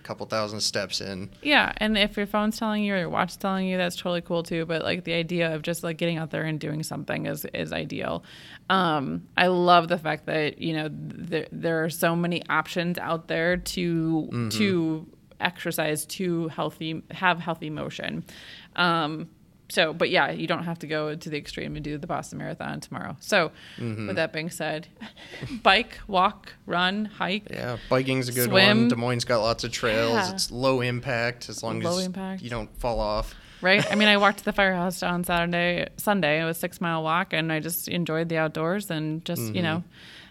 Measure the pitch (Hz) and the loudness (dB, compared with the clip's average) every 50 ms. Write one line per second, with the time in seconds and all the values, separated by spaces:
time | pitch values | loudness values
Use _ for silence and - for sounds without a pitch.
0 | - - 110 - 104 - 113 110 107 104 107 107 101 - - 110 98 92 - - | -8 -10 -8 -8 -6 -4 -2 -2 -2 -2 -2 -2 -2 -2 0 -2 -4 -2 -4 -4
1 | 101 98 98 92 98 - - - - 285 294 247 - - - - 214 214 214 202 | -4 -4 -6 -6 -8 -10 -12 -6 -2 2 4 4 4 2 0 -2 0 0 2 2
2 | 202 208 208 214 202 202 - 214 208 214 220 - 233 214 214 214 208 202 202 185 | 2 0 0 -4 -4 -2 0 0 0 0 0 -2 -2 -2 0 0 0 0 0 0
3 | 170 156 156 - 185 170 - - - 196 190 190 185 185 185 185 180 175 175 - | 0 0 0 0 0 0 -2 -4 -2 -2 0 0 0 0 0 0 0 -2 -2 -4
4 | - 185 175 175 170 - 180 170 165 - 175 165 165 165 165 156 - - 175 180 | -4 -2 -2 -2 -2 -2 -2 -2 -2 -2 -2 -4 -2 -2 -2 0 0 0 -2 -2
5 | 175 165 165 170 170 160 175 170 170 165 160 156 156 170 170 - - 170 165 151 | -2 -2 -2 -2 0 0 0 0 2 0 0 -2 -2 -4 -4 -4 -4 -6 -2 0
6 | 175 170 170 156 160 151 - 160 156 160 156 151 151 151 151 156 160 - - 147 | 0 0 0 -2 -4 -4 -4 -2 -2 -2 -2 -4 -4 -4 -4 -4 -4 -6 -6 -8
7 | 143 - - 156 156 - - 147 - - - - - 156 165 - - - - - | -6 -4 -4 -4 -2 -4 -4 -6 -8 -6 -4 -4 -4 -4 -4 -4 -4 -4 -6 -6
8 | - - 170 170 - - - - - - - - - - 185 190 180 170 156 151 | -4 -4 -4 -6 -6 -12 -20 -20 -20 -20 -20 -20 -4 0 2 2 4 2 2 0
9 | 131 151 160 170 175 - - - 180 180 185 175 175 175 175 175 165 165 175 156 | 0 -2 -4 -6 -8 -4 2 4 4 6 6 4 8 8 8 8 8 4 0 -2
10 | 156 156 151 151 - - 151 156 151 147 - - - 165 160 156 156 156 151 151 | 0 -2 -4 -2 -2 -2 0 0 0 0 -2 -2 -4 -2 -2 -2 -4 -4 -6 -8
11 | 151 156 - - 165 170 170 156 - - - - 160 165 165 160 160 165 156 - | -10 -10 -10 -10 -8 -4 -4 -4 -4 -4 -8 -4 -2 0 0 2 0 0 0 2
12 | 185 170 165 170 175 170 175 160 - - 147 156 156 - - 185 170 175 175 - | 2 4 4 4 2 0 0 -2 -2 0 0 0 0 0 -2 -2 -2 0 0 0
13 | - 147 165 160 165 - 160 165 165 175 180 180 175 - - 185 175 175 170 165 | 0 0 -2 -2 -2 -2 0 2 2 2 2 0 -2 -4 -2 0 0 2 2 2
14 | 160 160 160 156 151 - - 120 120 110 110 214 214 196 185 175 165 160 160 160 | 2 4 2 2 2 0 -2 -2 -2 0 2 2 4 4 4 4 2 2 0 -2
15 | 175 - - - - - - - - 180 - - - 175 165 - 156 156 151 151 | -6 -12 -18 -20 -20 -20 -10 -4 -4 -4 -4 -4 -6 -4 -2 0 0 0 0 -2
16 | - - - - 190 180 170 165 165 160 - - 160 151 - - 165 160 160 156 | -4 -8 -6 -4 -2 0 0 0 -2 -4 -4 -4 -4 -4 -4 -6 -6 -6 -6 -6
17 | - - - - 190 180 170 170 170 180 165 165 170 156 156 151 143 - - - | -8 -12 -8 0 0 2 2 2 -2 -4 -6 -4 -6 -8 -6 -6 -6 -6 -6 -6
18 | - - - 165 170 - - - - - - - - - - - 175 175 170 165 | -6 -6 -6 -6 -8 -10 -14 -18 -18 -18 -18 -20 -20 -10 0 2 2 4 4 2
19 | 156 147 160 156 165 165 - - - - - - - - - - 170 160 151 170 | 0 -2 -4 -6 -10 -12 -14 -20 -20 -20 -20 -20 -18 -4 2 2 2 2 4 2
20 | 180 - 170 175 143 139 165 156 165 160 170 - 170 170 170 165 - 147 156 156 | 2 4 4 4 4 4 2 -2 -2 0 0 0 0 -4 -4 -6 -6 -4 -2 -2
21 | 151 151 151 170 - 165 151 147 151 - - - - 147 151 151 143 151 147 147 | -2 -2 -4 -6 -6 -6 -6 -6 -6 -8 -8 -8 -6 -6 -6 -6 -6 -6 -6 -6
22 | 151 170 151 139 - - - - - 98 - - - 135 143 147 - - - - | -6 -4 -6 -6 -6 -8 -10 -8 -8 -8 -8 -6 -6 -8 -8 -8 -10 -10 -10 -8
23 | - - - - - - 220 190 165 156 - - - - - - 123 117 110 107 | -8 -8 -10 -12 -4 2 4 4 4 4 -2 -10 -18 -18 -10 -6 -6 -4 -4 -4
24 | 107 101 - - 160 160 - 156 156 170 - - 160 156 156 156 170 - - - | -4 -4 -2 -2 -2 -2 -2 -6 -6 -6 -6 -6 -4 -4 -4 -6 -8 -12 -16 -16
25 | 220 - - - - - - - - - 277 220 - 240 - - 247 - - - | -16 -16 -16 -18 -18 -16 -12 -12 -10 -8 -8 0 4 4 6 6 4 0 -8 -14
26 | - - 202 180 185 208 202 - - - - - - - - 175 180 185 196 214 | -10 0 2 4 4 4 2 -2 -12 -20 -20 -18 -8 -4 0 2 2 2 0 -2
27 | 214 208 - - - 175 185 214 208 - - - - 120 120 107 - - 127 131 | -4 -6 -4 -4 -2 -2 -2 -4 -4 -6 -8 -6 -4 -4 -6 -6 -2 2 2 2
28 | 135 135 131 131 127 123 123 127 123 117 190 190 190 202 208 226 233 240 - 117 | 4 2 2 0 0 0 0 0 0 4 6 8 8 8 8 6 6 4 4 2
29 | 117 123 123 120 - - 123 113 104 113 117 - - 117 110 - - 117 107 113 | 2 0 0 0 2 2 2 4 4 2 0 0 -2 -6 -4 0 0 2 2 4
30 | 117 113 117 113 190 180 190 190 - - - 120 131 135 135 127 120 123 123 120 | 4 4 4 2 2 0 -2 -4 -4 -4 -2 0 2 4 4 4 2 0 0 -2
31 | 123 139 123 117 117 120 120 120 - - 107 - - 113 110 113 113 170 175 185 | -2 -2 0 0 0 0 -2 -4 -10 -12 -10 -6 -6 -4 -4 -2 -2 0 0 0
32 | 185 185 185 196 190 190 190 185 - 117 123 117 107 104 - - - 123 113 110 | -2 -4 -6 -6 -8 -8 -8 -8 -8 -6 -6 -6 -6 -8 -8 -4 -2 0 0 0
33 | 107 104 107 107 113 - - - - - - - - 180 190 202 - - 202 208 | 0 0 0 0 -2 -4 -8 -16 -20 -20 -14 -2 4 6 6 6 6 2 4 4
34 | 214 214 208 202 202 196 202 - - 208 208 - 196 190 185 180 175 185 180 - | 6 6 6 8 6 4 4 2 -2 -2 2 4 4 4 4 2 0 -2 -2 -2
35 | 185 180 175 175 175 - 180 170 170 175 175 175 175 175 175 170 - - - - | -2 0 0 0 0 0 2 2 2 2 2 2 2 2 2 0 -2 -4 -6 -4
36 | - 220 202 196 165 147 151 160 165 160 170 - - 175 - - 185 170 165 160 | 0 2 2 4 4 4 4 2 2 0 -2 -2 -4 -6 -4 -4 -2 -2 0 0
37 | 160 156 160 175 190 - - 160 160 160 160 156 156 160 170 - - - - 175 | 0 2 2 0 0 0 0 0 0 0 0 -2 -2 -2 -4 -6 -4 -2 -2 -2
38 | 170 160 156 160 170 165 165 160 160 156 156 160 160 165 185 208 202 - 170 156 | 0 0 0 0 0 0 2 0 0 0 0 0 0 0 0 -2 -2 -4 -4 -2
39 | 156 156 156 160 - - 175 170 120 110 - 180 175 160 160 175 175 - - - | -2 -2 -4 -4 -4 -4 -4 -4 -4 -2 -2 0 0 0 0 -2 -4 -8 -14 -20
40 | - - - - - - | -20 -20 -20 -20 -20 -20